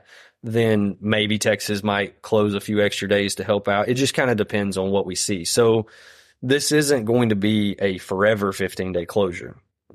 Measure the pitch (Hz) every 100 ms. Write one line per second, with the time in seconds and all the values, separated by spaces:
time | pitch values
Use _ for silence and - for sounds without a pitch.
0 | - - - _ 113 113 113 107 101 -
1 | 104 107 104 107 113 101 - 104 107 101
2 | 95 - - 107 104 101 - 104 104 -
3 | 98 101 101 - 95 101 101 101 104 127
4 | 135 - 131 110 98 107 98 95 95 98
5 | 90 87 - 98 85 - 117 113 104 -
6 | - - _ _ 127 143 - 151 143 139
7 | 107 123 117 101 104 107 104 92 101 92
8 | - 95 104 107 98 95 92 - 92 87
9 | 85 107 95 85 60 - _ _ _